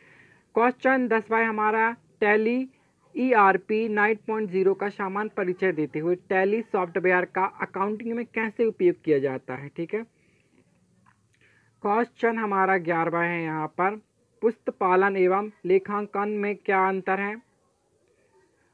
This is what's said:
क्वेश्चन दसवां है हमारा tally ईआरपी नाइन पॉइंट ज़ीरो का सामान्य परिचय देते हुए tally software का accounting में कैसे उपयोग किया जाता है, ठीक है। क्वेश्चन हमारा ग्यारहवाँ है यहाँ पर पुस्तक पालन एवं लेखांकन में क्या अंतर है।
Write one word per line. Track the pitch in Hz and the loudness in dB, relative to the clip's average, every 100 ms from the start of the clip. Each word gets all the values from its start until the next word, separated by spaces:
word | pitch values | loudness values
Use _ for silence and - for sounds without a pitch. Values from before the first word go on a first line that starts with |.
| _ - - _ _ - | _ -20 -20 _ _ 2
क्वेश्चन | 240 247 262 262 247 | 2 2 2 2 2
दसवां | 220 220 226 | 0 0 0
है | 226 | 0
हमारा | 214 214 220 226 240 _ _ | 0 0 2 0 -2 _ _
tally | 208 220 220 247 262 - _ _ _ - | 2 2 2 0 -4 -12 _ _ _ -4
ईआरपी | 254 233 196 185 - 214 226 | 2 6 6 4 0 -2 0
नाइन | 208 208 220 - | 0 0 0 -4
पॉइंट | 220 214 | -4 -2
ज़ीरो | 185 190 | 2 2
का | 190 202 | 2 -2
सामान्य | 196 196 196 214 - | -6 -6 -4 -4 -4
परिचय | 185 180 190 | -4 -2 -2
देते | 156 147 151 | -2 -4 -4
हुए | 165 180 - | -2 -4 0
tally | 190 190 220 | 0 2 0
software | 226 202 180 175 180 180 180 | -2 -4 -2 -2 2 2 0
का | 190 190 - | -4 -4 -4
accounting | 196 185 196 214 233 233 | -10 -4 -4 -4 -6 -8
में | 240 | -6
कैसे | - 226 - 226 | -6 -6 -2 -2
उपयोग | 214 180 170 | 2 2 2
किया | - 147 | 0 0
जाता | 135 131 - 127 | 0 -4 -8 -12
है, | 143 | -12
ठीक | - 165 | -12 -8
है। | 208 233 _ _ _ _ _ _ _ _ _ _ _ _ _ _ _ _ _ | -8 -10 _ _ _ _ _ _ _ _ _ _ _ _ _ _ _ _ _
क्वेश्चन | 208 214 240 - 233 226 | -2 0 -2 -2 -2 0
हमारा | 220 196 190 190 | -2 0 2 2
ग्यारहवाँ | 165 165 170 170 170 | 0 -2 0 0 -2
है | 170 | -2
यहाँ | 165 156 156 | -4 -4 -6
पर | - 185 214 - _ _ _ | -2 -2 -2 -12 _ _ _
पुस्तक | 220 240 - - | -4 -2 -8 -2
पालन | 190 185 196 196 | 2 4 2 2
एवं | 180 190 214 - 175 | 2 2 -2 -8 0
लेखांकन | 190 190 208 208 202 208 | 0 0 -6 -6 -4 -4
में | 214 202 196 | -4 -4 -4
क्या | - 196 190 | -2 2 2
अंतर | 190 180 190 | 0 -2 -2
है। | 202 220 - _ _ _ _ _ _ _ _ _ _ _ _ | -4 -8 -16 _ _ _ _ _ _ _ _ _ _ _ _